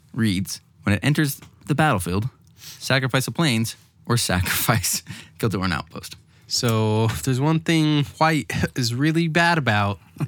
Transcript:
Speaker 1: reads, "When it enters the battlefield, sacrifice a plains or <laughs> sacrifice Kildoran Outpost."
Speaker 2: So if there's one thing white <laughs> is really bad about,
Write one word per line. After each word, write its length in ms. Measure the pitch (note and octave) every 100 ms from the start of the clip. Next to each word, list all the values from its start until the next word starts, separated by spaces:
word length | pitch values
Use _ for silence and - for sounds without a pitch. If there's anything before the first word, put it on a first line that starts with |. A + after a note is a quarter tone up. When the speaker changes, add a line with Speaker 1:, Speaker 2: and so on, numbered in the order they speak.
| _
Speaker 1:
reads, 480 | - A2 F#2 F#2+ - _ _
"When 120 | -
it 60 | G2+
enters 360 | C3 D3+ D3 - - - -
the 80 |
battlefield, 540 | D3 D#3 G#2 F2 F#2+ C3 _ - -
sacrifice 680 | - - - C3 B2+ C3 B2+
a 20 |
plains 460 | A#2+ D#3+ A2+ A2+ - _ _ -
or 100 | A#2
<laughs> 20 |
sacrifice 840 | - F2+ F#2 - - G#2+ - - - - - -
Kildoran 340 | A#2 F#2+ F#2
Outpost." 440 | D2 - - - - _ _ -
Speaker 2:
So 560 | - A#2+ A2 A2 G#2+
if 180 | A2+ -
there's 180 | - B2+
one 200 | D3 D#3+
thing 440 | D#3+ E3 D3+ D3+ C#3 -
white 320 | D#3 D3 A#2 -
<laughs> 120 | - -
is 160 | A#2
really 340 | A#2+ D3+ D#3+ E3+
bad 280 | E3 E3+ E3
about, 420 | A#2+ G#2 G2+ F#2+ - -